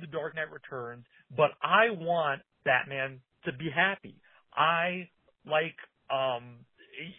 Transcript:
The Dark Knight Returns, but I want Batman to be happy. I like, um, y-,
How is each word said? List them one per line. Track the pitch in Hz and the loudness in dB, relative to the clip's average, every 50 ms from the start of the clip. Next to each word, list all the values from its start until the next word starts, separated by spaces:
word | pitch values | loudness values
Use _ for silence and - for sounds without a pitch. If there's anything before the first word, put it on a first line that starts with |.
The | 170 | -8
Dark | 151 156 160 147 156 156 | -8 -6 -6 -6 -6 -6
Knight | 160 156 151 | -6 -8 -8
Returns, | 156 147 - - 143 127 120 120 120 120 117 _ _ _ _ - 127 | -10 -14 -14 -10 -10 -8 -8 -8 -10 -14 -18 _ _ _ _ -4 2
but | 120 151 143 - - | 4 4 4 4 0
I | - 151 180 208 226 233 | 0 4 6 6 6 6
want | 214 170 160 170 170 170 156 147 135 - - _ _ _ - | 2 0 -2 0 0 2 2 0 -2 -2 -6 _ _ _ 2
Batman | 147 131 127 - 139 139 135 135 135 135 127 - _ _ _ - | 2 2 2 2 -2 -4 -6 -6 -6 -8 -12 -20 _ _ _ -8
to | 175 135 | -8 -6
be | 127 160 160 | -6 -6 -2
happy. | 135 170 180 190 196 - - 107 95 - _ _ _ _ _ _ - | 0 2 2 2 0 -4 -10 -16 -20 -20 _ _ _ _ _ _ 0
I | - 147 160 170 165 170 180 180 185 180 - _ _ _ _ _ _ - | 2 4 4 4 2 2 0 -2 -4 -8 -12 _ _ _ _ _ _ -4
like, | 143 156 156 165 160 - - - - _ _ _ - | 0 0 0 0 0 -4 -12 -18 -20 _ _ _ -4
um, | 135 135 131 131 123 120 120 120 120 120 123 _ _ _ - _ - | -2 0 0 0 -2 -4 -6 -12 -20 -20 -20 _ _ _ -20 _ -16
y-, | - 156 175 - | -14 -14 -14 -10